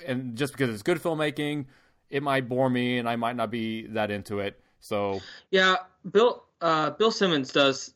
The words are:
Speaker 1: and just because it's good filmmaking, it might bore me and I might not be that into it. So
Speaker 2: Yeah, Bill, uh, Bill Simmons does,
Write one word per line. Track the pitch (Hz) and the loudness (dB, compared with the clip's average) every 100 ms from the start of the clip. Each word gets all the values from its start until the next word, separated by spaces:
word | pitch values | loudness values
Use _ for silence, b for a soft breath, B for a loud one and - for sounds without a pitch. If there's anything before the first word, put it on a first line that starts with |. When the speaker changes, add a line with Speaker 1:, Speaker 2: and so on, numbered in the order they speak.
| - | -8
Speaker 1:
and | 127 131 113 | -6 -6 -4
just | 139 | -4
because | - 131 | -2 -2
it's | 107 | -2
good | 165 170 | -2 -2
filmmaking, | 175 156 151 147 147 147 135 b b b _ | -2 -2 -2 -2 -4 -4 -8 b b b _
it | 135 | -4
might | 143 135 123 | 0 0 0
bore | 127 131 | 2 2
me | 123 123 123 | 2 0 0
and | 117 | -2
I | 117 | -2
might | 117 123 | -2 -2
not | 113 | -4
be | 117 113 113 110 | -4 -4 -6 -6
that | 110 104 | -2 -2
into | 104 - 101 | -4 -6 -6
it. | 101 - _ _ | -6 -8 _ _
So | - 104 101 98 B B _ | -6 -2 -2 -4 B B _
Speaker 2:
Yeah, | 190 190 185 - _ 180 | 4 4 2 -2 _ 0
Bill, | 202 233 - - _ | 4 4 2 -8 _
uh, | 165 160 151 | 0 2 2
Bill | 151 220 | 2 2
Simmons | 220 190 151 131 | 2 2 2 0
does, | 156 139 135 - | 2 2 2 -6